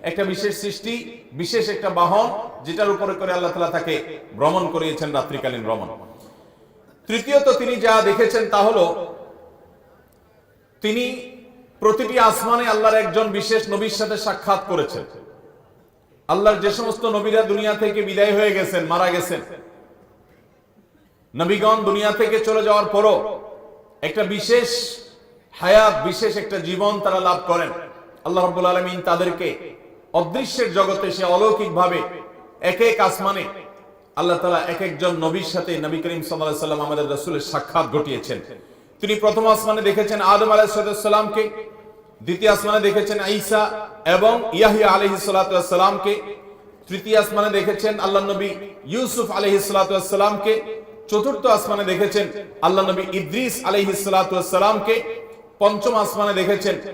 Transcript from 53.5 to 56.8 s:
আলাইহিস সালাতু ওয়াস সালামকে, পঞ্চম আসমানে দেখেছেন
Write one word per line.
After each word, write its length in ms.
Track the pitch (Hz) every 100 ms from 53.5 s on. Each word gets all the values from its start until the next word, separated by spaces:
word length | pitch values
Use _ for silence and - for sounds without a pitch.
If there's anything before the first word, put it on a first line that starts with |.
| - 185
আলাইহিস 380 | 202 196 190
সালাতু 320 | 196 190 185 185
ওয়াস 160 | 175
সালামকে, 720 | 185 202 214 220 226 - - - - - _
পঞ্চম 360 | 208 208 247 226
আসমানে 380 | 202 202 208
দেখেছেন 420 | 190 185 202 202 175